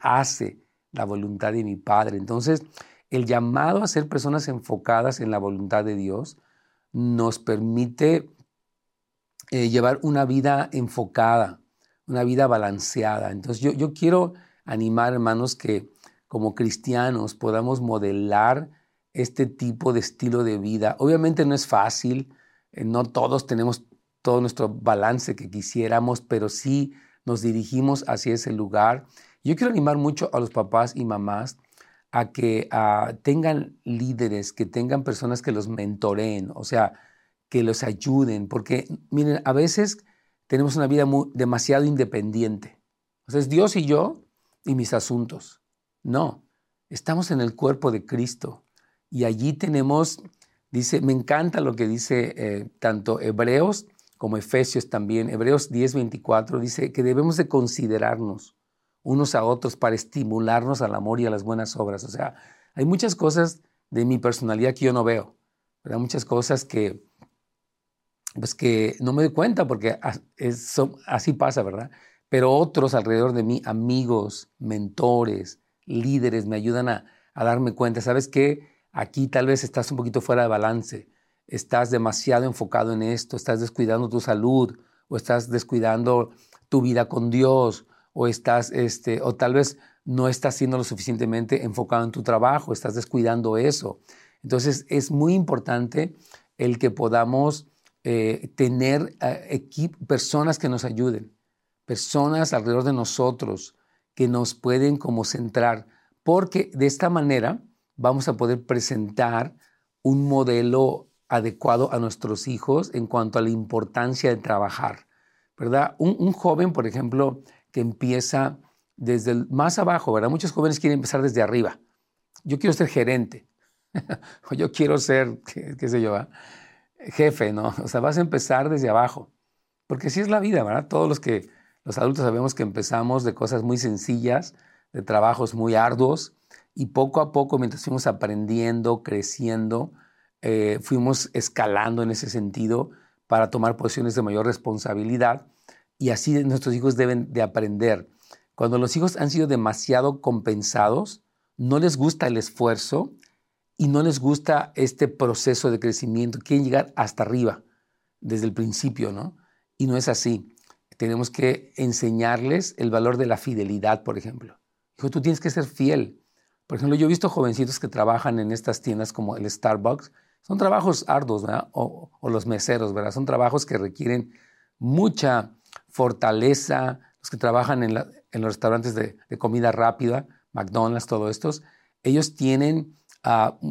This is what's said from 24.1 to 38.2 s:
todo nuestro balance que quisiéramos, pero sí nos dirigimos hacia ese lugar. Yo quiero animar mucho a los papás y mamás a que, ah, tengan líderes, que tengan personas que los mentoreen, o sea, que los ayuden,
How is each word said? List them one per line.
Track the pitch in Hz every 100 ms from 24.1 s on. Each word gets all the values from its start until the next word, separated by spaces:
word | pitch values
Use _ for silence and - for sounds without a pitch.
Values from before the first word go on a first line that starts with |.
| _
todo | - 123
nuestro | 123 120 110
balance | 107 113 104 107 123 - -
que | 90
quisiéramos, | 104 92 120 113 117 120 120
pero | - 110 104
sí | - 135 139 139 - _ _
nos | - 117
dirigimos | 113 113 110 127 139 139 -
hacia | 117 -
ese | 113 123
lugar. | 107 104 104 107 127 - - _ _
Yo | 135
quiero | 165 247
animar | 220 147 147
mucho | 147 151 175
a | 120
los | 117
papás | 120 98 113 120 135
y |
mamás | 117 104 101 101 127 - _ _ _ _ _
a | 120 120
que, | - 120 110 -
ah, | 113 107 104 - 113
tengan | - 151 160 147 - -
líderes, | - 117 127 117 117 104 101
que | - 113
tengan | 120 123 143
personas | 135 104 127 120
que | -
los | 107 104
mentoreen, | 110 104 104 107 101 110 104 95
o | -
sea, | 110 120 104 - _ _ _ _ _
que | 127
los | 113 110
ayuden, | 123 101 139 135